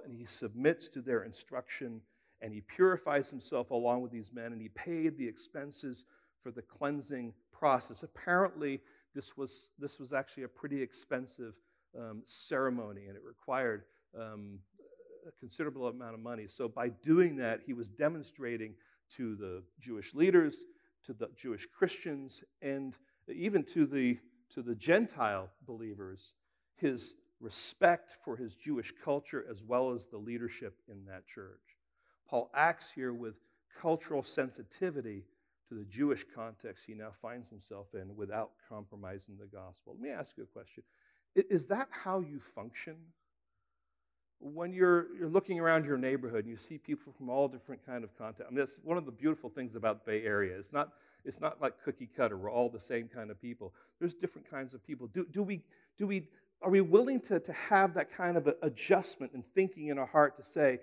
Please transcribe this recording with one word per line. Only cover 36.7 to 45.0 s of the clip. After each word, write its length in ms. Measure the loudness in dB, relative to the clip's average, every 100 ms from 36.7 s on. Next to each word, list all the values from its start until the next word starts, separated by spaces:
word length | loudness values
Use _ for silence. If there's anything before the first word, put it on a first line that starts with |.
| -14 -14
he 80 |
now 160 | -14 -14
finds 380 | -12 -12 -12 -14
himself 400 | -18 -16 -14 -12
in 220 | -12 -12 -10
without 360 | -6 -4 -6 _ _
compromising 680 | -14 -14 -14 -12 -12 -14 -20
the 80 | -18
gospel. 480 | -18 -18 -20 -20
Let 80 | -14
me 80 | -10
ask 260 | -10 -12 -14
you 60 |
a 40 | -16
question. 360 | -18 -20 -20 -20 _ _ _ _ 2
I-, 80 | 4
is 200 | 2 2
that 200 | -2 -2
how 300 | -6 -4 -2
you 200 | -2 -8
function? 560 | -12 -14 -12 -12 -14 -14 -20 _ _ _ _ _ _ _ _ _ _ _ _ _
When 320 | -10 -6 -4
you're, 420 | 6 8 8